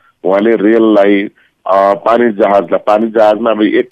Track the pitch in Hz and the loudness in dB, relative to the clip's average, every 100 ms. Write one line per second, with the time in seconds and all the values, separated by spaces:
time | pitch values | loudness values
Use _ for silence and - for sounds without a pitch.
0 | _ _ 87 98 110 110 101 113 113 104 | _ _ -4 -2 0 0 0 2 2 2
1 | 98 101 101 _ _ _ - 95 98 101 | 2 0 -4 _ _ _ -2 0 0 0
2 | 110 117 120 101 101 101 85 92 - 107 | 0 0 0 0 0 0 -2 -4 -2 -2
3 | 113 110 107 107 120 107 107 120 120 | -2 0 0 0 -2 -2 0 -2 -4